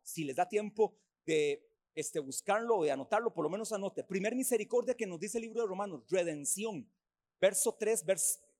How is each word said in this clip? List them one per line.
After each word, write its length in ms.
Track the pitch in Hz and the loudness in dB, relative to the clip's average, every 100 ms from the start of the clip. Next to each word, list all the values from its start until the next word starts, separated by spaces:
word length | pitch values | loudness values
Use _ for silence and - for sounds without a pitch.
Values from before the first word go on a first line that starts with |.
si 200 | - - | -12 -6
les 120 | 147 135 | -4 0
da 120 | 180 | 0
tiempo 460 | 208 208 208 208 - _ _ - | 0 -2 0 0 0 _ _ 0
de, 360 | 156 147 143 _ _ _ | 2 2 -2 _ _ _
este, 260 | - 147 160 | -8 -4 -4
buscarlo 580 | 135 - - 208 233 220 | -6 -6 0 0 4 2
o 60 | 151 | 4
de 60 | |
anotarlo, 420 | 139 - 220 233 | 0 0 0 0
por 100 | - | -2
lo 60 | 151 | -2
menos 240 | 190 226 | -2 -4
anote. 320 | 208 196 - - | -4 -4 -6 -4
Primer 280 | 190 208 | -2 0
misericordia 640 | 247 254 226 202 240 247 240 | 0 0 0 2 0 2 -2
que 100 | 208 | -4
nos 140 | 170 | -4
dice 200 | 196 233 | -4 -6
el 20 | |
libro 200 | 226 220 | -4 -4
de 60 | 220 | -2
Romanos, 380 | 185 202 151 - | -2 -4 -6 0
redención. 800 | 185 170 147 139 196 220 175 - _ _ _ _ _ | 0 2 -2 -4 -4 -4 -6 -10 _ _ _ _ _
Verso 340 | 190 196 233 - | 4 4 0 0
tres, 300 | 214 220 160 | 0 0 2
vers-, 340 | 190 - - _ _ | 2 2 -2 _ _